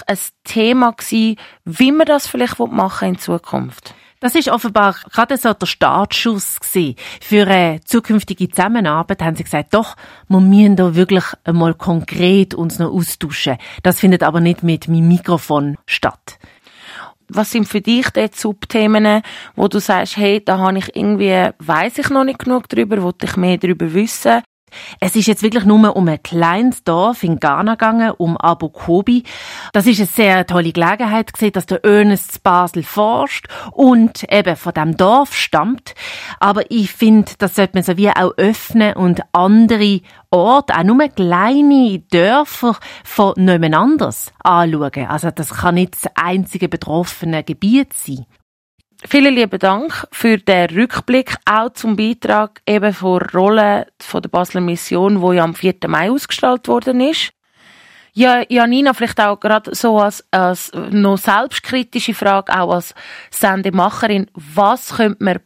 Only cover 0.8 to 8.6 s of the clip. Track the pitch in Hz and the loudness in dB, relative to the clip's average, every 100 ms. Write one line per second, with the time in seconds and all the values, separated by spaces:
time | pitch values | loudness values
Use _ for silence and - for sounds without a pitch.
0.8 | 240 226 - 220 220 214 - _ - 160 | 0 -2 -4 -2 0 -2 -10 _ -10 0
1.8 | 262 302 320 294 - 254 247 - 240 233 | 2 4 2 2 -2 -4 -4 -4 -4 -2
2.8 | 190 - 190 180 - 170 - 135 127 - | -4 -2 -4 -4 -4 -6 -4 -8 -8 -12
3.8 | - - _ _ 247 320 262 240 233 214 | -20 -20 _ _ -2 0 0 -2 -2 2
4.8 | 202 185 - - 233 269 233 208 180 - | 0 0 -8 -2 -2 0 -2 -2 -4 -2
5.8 | 143 147 202 - 233 208 - - - 190 | 0 0 -2 -2 -2 -4 -6 -10 -6 -4
6.8 | 156 123 - - - 208 190 190 170 160 | -4 -6 -14 -16 0 2 4 4 2 -2
7.8 | - 233 - 214 - 190 180 - | -2 -2 2 -2 -2 -6 -4 -2